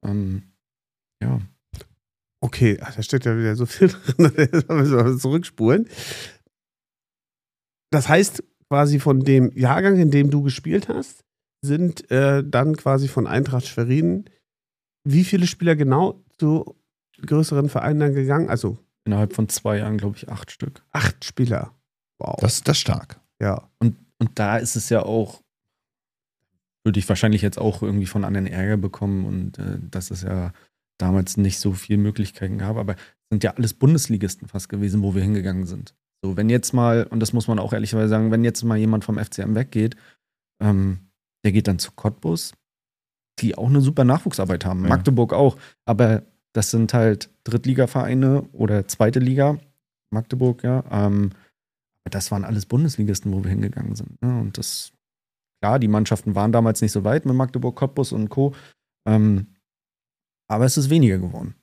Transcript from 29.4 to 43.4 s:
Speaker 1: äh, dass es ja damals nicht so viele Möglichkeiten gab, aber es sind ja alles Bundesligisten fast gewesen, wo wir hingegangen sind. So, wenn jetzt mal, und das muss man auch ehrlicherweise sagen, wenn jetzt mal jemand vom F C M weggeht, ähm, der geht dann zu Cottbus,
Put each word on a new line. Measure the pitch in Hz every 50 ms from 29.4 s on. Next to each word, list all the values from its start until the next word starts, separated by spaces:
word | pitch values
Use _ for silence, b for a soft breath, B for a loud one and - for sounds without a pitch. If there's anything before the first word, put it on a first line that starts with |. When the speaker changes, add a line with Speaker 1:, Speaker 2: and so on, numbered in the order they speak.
| 92 95 92 -
Speaker 1:
äh, | 101 95 95 92 90 90
dass | - 92 90 -
es | 95 92
ja | 92 98 95 92 90 90 90 b b b _ _ _ _ _ _
damals | 92 92 92 98 92 92 - -
nicht | 101 98 95 -
so | - 101 92
viele | 92 - - 104 101
Möglichkeiten | 104 104 104 - 104 98 - - 95 95 98 101
gab, | 98 98 110 117
aber | 110 98 98
es | B B B B B _ _
sind | - 104 101
ja | 107 -
alles | - 123 110 -
Bundesligisten | _ - 135 160 160 - - 113 101 101 95 - _ - -
fast | - 101 92 -
gewesen, | - 101 101 101 92 107
wo | 101 101 92
wir | 98 92
hingegangen | 98 107 104 90 95 92 92 95
sind. | 85 92 95 - - _ _ _ _ _ _
So, | - 95 95
wenn | 87 104 110
jetzt | 117 123 117 - -
mal, | 127 120 120 117 117 113
und | - - 113
das | 110 104
muss | - 120 110 -
man | 113 107
auch | 95 107
ehrlicherweise | 110 110 107 110 - 110 110 107
sagen, | 107 110 110 113
wenn | 110 113 117
jetzt | 117 113 - 117
mal | 117 110 107
jemand | 110 110 110 107 98
vom | - 110 -
F | 107 -
C | - -
M | 98 98 110
weggeht, | 110 127 135 - 110 107 117 123 b b b b b _ _ _ _ _ _ _ _
ähm, | 104 104 101 95 98 95 92 92 - _ _ _ _ _ _ _ _
der | 107 95
geht | 107 - 107
dann | 95 85
zu | - - _
Cottbus, | - - - - _ - 82 85 82 - - - _ _ _ _ _ _ _ _ _ _ _ _ _ _ _ _ -